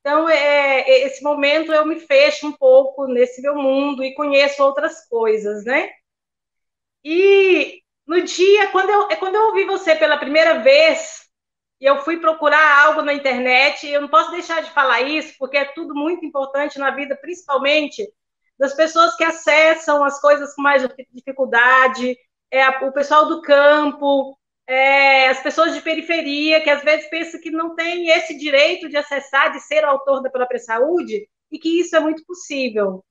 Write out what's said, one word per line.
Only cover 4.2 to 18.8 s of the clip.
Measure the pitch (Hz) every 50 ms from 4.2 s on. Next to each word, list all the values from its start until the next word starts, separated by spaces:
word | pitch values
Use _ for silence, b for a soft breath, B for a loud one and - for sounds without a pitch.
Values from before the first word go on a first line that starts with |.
| 294 294 277 277 285 277 285 277 277
outras | 277 277 277 285 320 320 - _ _
coisas, | - 233 226 220 214 214 202 208 214 208 202
né? | 226 262 294 370 - - _ _ _ _ _ _ _ _ _ _ _ _ _ _ _ _ _ _ _ _ _ _
E | 285 320 349 381 392 392 392 392 381 359 311 - - - - _ _ _ _ _
no | - 320 359 339
dia, | - - - 359 392 403 427 392 392
quando | 392 381 381 381
eu, | 415 415 392 403
é | 320
quando | 320 370 381 370
eu | 427 440 440
ouvi | - 370 392
você | 339 392 381 381 339 320
pela | 311 320 302 302
primeira | 285 285 254 285 311 320 330 320 254
vez, | 226 262 269 294 320 320 294 - - - - - _ _ _ _ _ _ _ _ _ _ _ _
e | 254
eu | 269 285 277
fui | - 320 339
procurar | 339 330 320 320 320 302 294 294 302 311 302 285 277 294
algo | 311 302 311 294
na | 285 285
internet, | 285 285 269 247 247 254 254 254 254 269 294 285 - -
e | 294 285
eu | 285
não | 285 285
posso | - 320 339 330
deixar | 330 349 339 - 330 330 302
de | -
falar | - 285 269 262 240 233 254
isso, | 277 302 311 - - - _
porque | 269 254 269 285
é | 277
tudo | 277 - 320 339 285 294
muito | 285 294 311 359 349 330
importante | 302 - 285 269 269 269 277 294 285 285 269
na | 277 269
vida, | 247 262 285 277 277
principalmente | 269 - 294 359 349 - - 277 262 262 277 294 311 302 277 - - 208 - _ _ _ _ _ _ _ _ _ _
das | 262 262 277
pessoas | 285